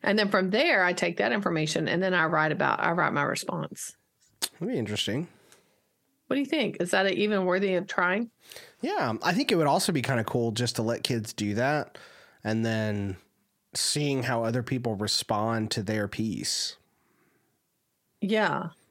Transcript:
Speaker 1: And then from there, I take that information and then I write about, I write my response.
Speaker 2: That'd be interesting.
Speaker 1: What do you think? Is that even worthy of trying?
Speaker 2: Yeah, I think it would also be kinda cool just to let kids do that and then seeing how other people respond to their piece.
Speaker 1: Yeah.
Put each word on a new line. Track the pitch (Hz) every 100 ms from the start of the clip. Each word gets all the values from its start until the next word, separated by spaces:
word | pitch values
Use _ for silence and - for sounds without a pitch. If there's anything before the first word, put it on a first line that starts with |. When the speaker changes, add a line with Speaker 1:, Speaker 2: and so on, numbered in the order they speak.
Speaker 1:
And | - 208
then | 202
from | 202 185
there, | 208 330 233
I | 180
take | 180 175 175
that | 208
information | 220 202 165 156 160 156
and | 165
then | 190
I | 180 160
write | 160 156
about, | 151 143 -
I | -
write | 170 156
my | 147
response. | 143 - - 175 151 - - - _ _ _ - -
Speaker 2:
That'd | - 185
be | 233
interesting. | 107 104 - 117 170 - _ - _ _ _ _ _ _ -
Speaker 1:
What | 269
do |
you | 277
think? | 320 220 -
Is | 180
that | 190 196
even | - 208 208 185
worthy | 180 202 180
of | 185
trying? | - 180 196 233 _ - - - -
Speaker 2:
Yeah, | 285 403 131 110
I | -
think | 180 285
it | 185
would | 147
also | 151 -
be | 156
kinda | 120 127
cool | 107 123 117
just | 110 120 -
to |
let | 113 117
kids | - 120 104
do | - 104 104
that | 131 151 - - - - - _
and | 110 110 113
then | 113 110 104 101 92 _ _ _ _ _
seeing | - - 147 147 135
how | 123 120
other | 113 123
people | 120 131 120 101
respond | 107 - - 107 110 113 110
to | -
their | 98 107 101
piece. | - 110 65 - - - - _ _ _ _ _ _ _ _ _ _ _ _ _ _
Speaker 1:
Yeah. | 196 220 196 143 170 - _